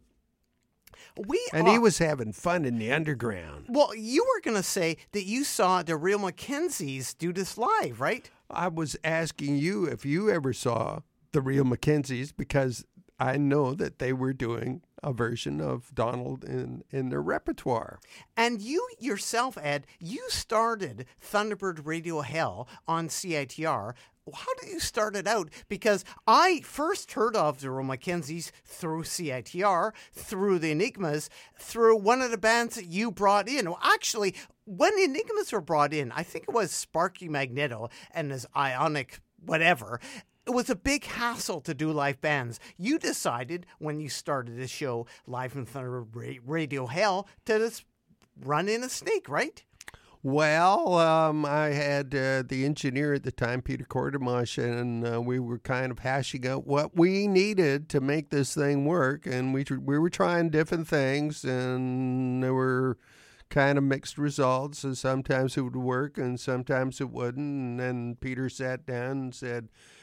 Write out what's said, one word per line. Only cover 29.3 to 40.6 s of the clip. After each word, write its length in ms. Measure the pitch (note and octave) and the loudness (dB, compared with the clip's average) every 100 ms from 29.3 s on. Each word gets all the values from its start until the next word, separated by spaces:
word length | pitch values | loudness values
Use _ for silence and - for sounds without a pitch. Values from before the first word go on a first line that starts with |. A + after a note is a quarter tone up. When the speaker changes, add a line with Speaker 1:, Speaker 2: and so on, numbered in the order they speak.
Speaker 1:
I 100 | B2+ | -6
T 200 | - F3+ | -6 0
R, 320 | G3+ F3 G#3 - - | 2 2 0 -4 -18
through 460 | - - F#3+ G3+ F3+ | -16 -6 0 2 2
the 120 | D#3 | 2
Enigmas, 580 | D3+ A#3+ F#3+ E3 D3+ - - - - | 2 0 -2 -2 -2 -6 -16 -20 -18
through 400 | - A3+ A3+ A3 | -6 4 6 8
one 240 | G3 B3+ | 6 4
of 100 | B3 | 2
the 60 | A3+ | 2
bands 380 | A3 A#3 A#3 A#3 | 4 4 2 -4
that 120 | F3 | -6
you 240 | F3+ A#3 | -2 -2
brought 360 | F3+ G3+ G3+ G3 | 2 4 4 2
in. 180 | C#4+ F3 | 0 -2
Well, 140 | E3+ | 2
actually, 500 | C#4+ G#4+ - A3+ G3 - - _ - | 4 4 2 0 0 -2 -12 _ -8
when 300 | F#3 E4+ G#4 | 4 4 6
the 80 | |
Enigmas 480 | F4 D4 A4+ G#4+ F#4+ | 2 2 -2 -2 -2
were 100 | G#3+ | -4
brought 320 | D3+ D3+ D3 | 2 4 4
in, 180 | D3+ B2+ | 2 -2
I 120 | B2+ | -4
think 220 | F3 - - | -6 -8 -2
it 60 | |
was 180 | A#3 F#3 | 0 0
Sparky 580 | - - D#3+ F#3 - E3+ | -4 -4 0 0 -2 -6
Magneto 600 | D3 C3+ B2+ D3 A2+ A#2 - - | -4 -2 -2 -4 -4 -10 -12 -10
and 200 | E3+ D3 | -6 -4
his 160 | C3+ A#2 C#3 | -6 -6 -2
ionic 600 | C#3 B2+ D#3 D3+ B2+ - _ _ - | 0 0 0 0 -6 -12 _ _ -2
whatever. 540 | D#3+ F3+ C3+ G2 A#2 - - - _ - | 4 4 4 0 -8 -10 -16 -20 _ -2
It 60 | |
was 180 | B3 | 0